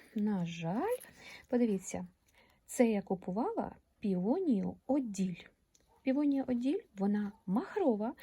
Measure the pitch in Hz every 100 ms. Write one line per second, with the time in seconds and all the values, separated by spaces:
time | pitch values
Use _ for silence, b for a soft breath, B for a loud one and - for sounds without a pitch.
0 | B 214 208 196 170 170 165 208 403 494
1 | B B B B B 247 240 190 - 180
2 | 180 _ _ b b b - - 233 202
3 | - 185 190 190 339 440 - - _ _
4 | 208 180 190 339 349 208 180 180 - 285
5 | 247 196 185 170 - _ _ _ _ _
6 | 269 262 294 269 254 247 254 392 - 196
7 | 196 208 208 - - 202 392 427 320 208
8 | 220 -